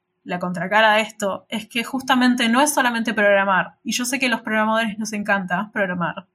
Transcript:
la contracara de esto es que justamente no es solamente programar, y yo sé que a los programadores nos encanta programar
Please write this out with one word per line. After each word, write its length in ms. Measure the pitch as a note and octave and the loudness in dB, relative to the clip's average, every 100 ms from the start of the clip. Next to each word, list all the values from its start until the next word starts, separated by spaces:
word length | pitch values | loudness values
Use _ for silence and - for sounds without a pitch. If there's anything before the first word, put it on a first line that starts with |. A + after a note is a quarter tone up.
| _ _ | _ _
la 160 | - F3+ | -8 -6
contracara 560 | F3+ F3+ F#3 G#3 A3 | -4 -4 0 4 4
de 80 | G#3+ | 4
esto 440 | G#3+ - G3 F#3+ - | 0 -4 -6 -6 -8
es 200 | A3 - | -10 -6
que 160 | A#3 | -6
justamente 640 | A3+ C4 B3+ B3+ B3 B3 A3+ | -6 -4 0 2 4 2 2
no 120 | B3 | 2
es 140 | D4 | 2
solamente 400 | D4 B3 A#3 A#3 | 2 0 -2 -2
programar, 640 | G#3+ G3+ G3 G3 F#3 E3 - | 2 4 4 4 0 -2 -8
y 100 | B3 | -6
yo 120 | A3+ | -4
sé 140 | B3 C4 | -4 -2
que 80 | B3+ | -2
a 20 | |
los 140 | A3+ | -2
programadores 560 | A3 A3 G#3+ A3 A3+ G#3 | -2 0 0 0 -2 -4
nos 140 | G#3+ | -6
encanta 580 | G#3+ G#3 G3 F#3 F3+ G#3 | -4 0 -2 0 -4 -4
programar 540 | A3 F#3+ F3+ E3 - - | -4 -2 -2 -4 -6 -14